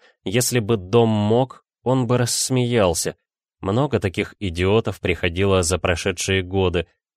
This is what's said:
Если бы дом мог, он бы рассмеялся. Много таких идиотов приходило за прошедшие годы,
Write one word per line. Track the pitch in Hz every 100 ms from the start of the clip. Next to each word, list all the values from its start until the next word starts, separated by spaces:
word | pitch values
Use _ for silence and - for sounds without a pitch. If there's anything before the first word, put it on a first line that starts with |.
| _ _ 95
Если | 113 - 123
бы | 104 113
дом | 92 117 113
мог, | 107 104 117 131 - _ _
он | 117 131 117
бы | 123
рассмеялся. | 120 - - 131 120 120 92 82 - - _ _ _ _
Много | 92 107 143 104
таких | 98 95 - -
идиотов | 98 82 92 110 113 -
приходило | 92 85 90 85 98 95
за | 87 90
прошедшие | 90 85 101 92 - 95
годы, | 87 98 92 85 80 _ _